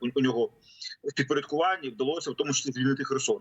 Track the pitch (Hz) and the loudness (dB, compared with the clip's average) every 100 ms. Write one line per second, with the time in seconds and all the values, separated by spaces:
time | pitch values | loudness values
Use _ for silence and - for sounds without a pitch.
0 | 120 139 131 117 113 - - - - - | -2 2 4 4 0 -2 -20 -16 -16 -10
1 | 143 - 139 147 - 147 175 185 139 110 | -4 -2 0 0 0 0 2 0 -4 -4
2 | 131 165 151 - 147 135 143 127 131 139 | -2 -2 -4 -2 -2 -2 -2 0 2 2
3 | 135 127 - 104 | 0 0 0 -2